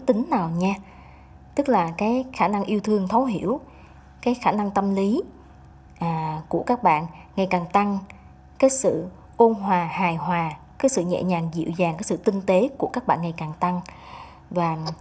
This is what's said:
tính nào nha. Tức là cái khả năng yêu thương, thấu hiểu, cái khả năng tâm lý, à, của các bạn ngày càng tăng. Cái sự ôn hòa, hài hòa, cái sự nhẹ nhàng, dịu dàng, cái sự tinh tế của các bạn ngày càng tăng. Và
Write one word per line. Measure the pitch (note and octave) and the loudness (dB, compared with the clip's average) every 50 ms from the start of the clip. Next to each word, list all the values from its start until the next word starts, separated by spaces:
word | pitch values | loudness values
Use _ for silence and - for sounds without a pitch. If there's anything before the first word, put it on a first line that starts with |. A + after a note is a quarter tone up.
| - | 2
tính | - B3 G#3 B3+ F4 | 0 0 0 0 0
nào | D#4+ A3+ F3 E3 | 0 0 0 -2
nha. | E3 E3+ F3+ F#3+ G3+ G3+ - - - - - - - - - - - - - - - | -2 0 0 0 -2 -4 -8 -16 -20 -20 -20 -20 -20 -20 -20 -20 -20 -20 -20 -6 -2
Tức | - C#4 C#4 | -2 2 2
là | B3 G3 F3 E3 E3 | 2 2 2 0 -2
cái | - G3+ G#3+ A#3+ B3+ C4 C4 - | -2 -2 0 0 0 -2 -4 -2
khả | - - F3+ | 0 0 2
năng | G#3 D4+ D4 | 2 0 0
yêu | - G#3+ G#3 | 0 -2 -2
thương, | F#3+ G#3+ G#3+ G#3 F#3+ F#3 | 0 0 0 0 0 2
thấu | G#3+ A#3 C4 | 2 2 2
hiểu, | C4+ G#3+ D#3+ - F3 A#3+ D4+ - - - - - - - - - - - - - | 2 0 -2 -2 -2 -2 -4 -6 -10 -20 -20 -20 -20 -20 -20 -20 -20 -20 -6 -2
cái | B3 B3 | -2 -2
khả | B3 - F3+ E3+ | 0 0 0 0
năng | G#3+ G#3 G3+ | 0 0 -2
tâm | G3+ G3+ G3 G3+ G3 | 0 0 0 0 0
lý, | G3 G3 G3+ A3 D#4 - - - - - - - - - - - - - - - - | 0 2 2 0 0 -2 -4 -10 -20 -20 -20 -20 -20 -20 -20 -20 -20 -20 -20 -10 -6
à, | E3+ E3+ E3 D#3+ D#3+ D#3 D#3 D#3+ D#3 - | -4 -2 -2 -2 -4 -4 -6 -6 -6 -4
của | - E3+ - | -4 -2 0
các | - A#3+ A#3+ A#3+ | 0 0 2 4
bạn | F#3 D#3+ D3+ D#3+ E3+ - - - - - | 4 2 2 0 -4 -10 -16 -20 -8 -4
ngày | - F#3+ F#3 | -2 0 0
càng | F#3+ F3+ E3+ E3 - | 0 0 0 0 2
tăng. | G3+ G3+ G3+ G3+ G3 F#3+ - - - - - - - - - - - | 2 2 2 0 -4 -6 -10 -14 -20 -20 -20 -20 -20 -20 -20 0 2
Cái | - C4+ | 4 4
sự | C4+ - - F#3+ D3 D#3+ E3 F#3 - - - - - | 4 4 2 2 0 0 -2 -8 -12 -16 -20 -4 2
ôn | - A#3 A3+ A3+ | 4 6 6 6
hòa, | G3+ G3 G3 G3 F3+ F3 | 2 0 0 2 2 2
hài | E3 - F3 F#3 F3 E3 | 0 0 0 0 0 0
hòa, | E3 - F3 F3+ E3+ E3 D#3+ D3+ - - - - - | -2 -2 -2 -2 0 -2 -2 -6 -8 -14 -20 -4 0
cái | - C4+ | 0 2
sự | - - E3+ | 2 2 0
nhẹ | F3+ F3+ - - | 0 0 -2 0
nhàng, | F#3 F3+ E3+ E3 E3 D#3+ | 0 0 0 -2 -2 -4
dịu | E3+ D#3+ - | -4 -4 -4
dàng, | E3+ E3+ F3+ E3 D#3+ | -2 0 0 0 0
cái | D#3+ G#3+ | -2 -4
sự | - G3 | -4 -4
tinh | D#3+ - - G3 G3+ F#3 | 0 0 0 0 2 2
tế | - F#3+ F#3 G#3+ C#4+ C#4 - | 2 4 4 4 2 0 -2
của | - C3+ - | -4 -4 -4
các | B3 B3 | -2 -2
bạn | - - D3 E3+ | 0 0 0 0
ngày | E3+ E3 | -4 -6
càng | - D#3+ D#3 D#3 - | -6 -8 -10 -6 -4
tăng. | - F3+ F3+ F3+ F3+ - - - - - - - - - - - - - | -2 -2 -2 -4 -6 -10 -14 -20 -20 -20 -20 -20 -20 -20 -20 -20 -18 -8
Và | - F3+ E3+ E3 D#3+ D#3+ D#3+ D#3+ D#3+ - | -4 -2 -2 0 -2 -4 -6 -8 -10 -2